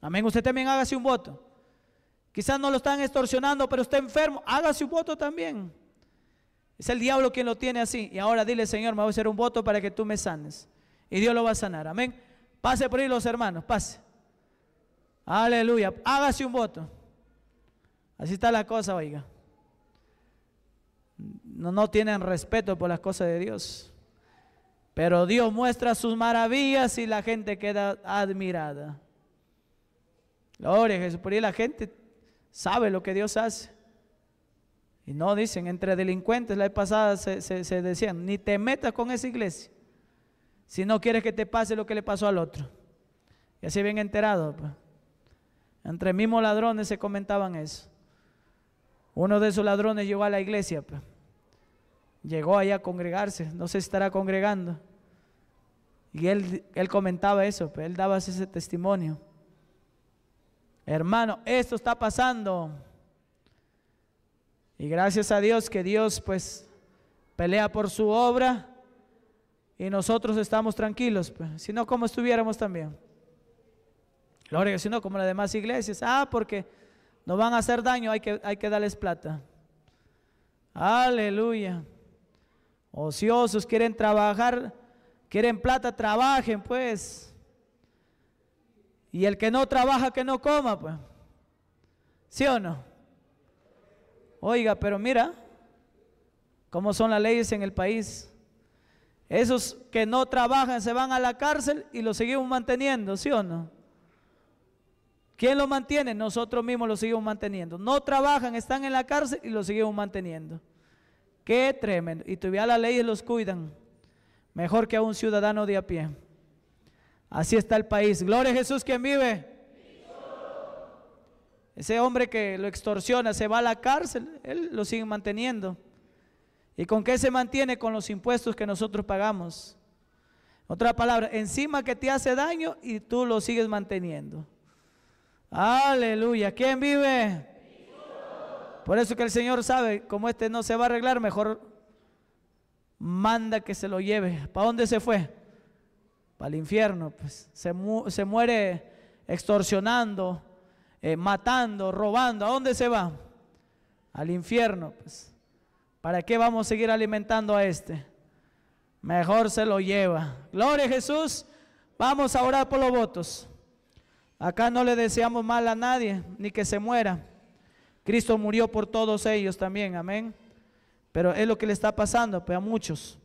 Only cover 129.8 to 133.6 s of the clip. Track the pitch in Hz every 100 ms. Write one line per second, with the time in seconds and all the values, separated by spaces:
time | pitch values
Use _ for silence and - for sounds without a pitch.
129.8 | _ _ _ _ _ _ _ _ _ 175
130.8 | 233 233 233 240 226 226 214 - 294 285
131.8 | 247 240 262 269 262 254 294 339 320 330
132.8 | 240 214 - 240 247 226 208 233